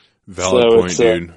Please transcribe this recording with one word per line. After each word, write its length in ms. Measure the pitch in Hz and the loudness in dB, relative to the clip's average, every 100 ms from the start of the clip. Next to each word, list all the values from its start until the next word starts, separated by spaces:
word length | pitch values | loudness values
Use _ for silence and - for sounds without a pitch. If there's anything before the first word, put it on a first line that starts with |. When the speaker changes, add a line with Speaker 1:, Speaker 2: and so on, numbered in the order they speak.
| _ _ - | _ _ -18
Speaker 1:
Valid 340 | 90 92 123 117 | -6 -2 0 2
Speaker 2:
so 60 | 113 | 2
Speaker 1:
point, 120 | 90 | 0
Speaker 2:
it's, 80 | 87 | 0
uh, 40 | |
Speaker 1:
dude. 300 | 117 87 85 | 0 -2 -6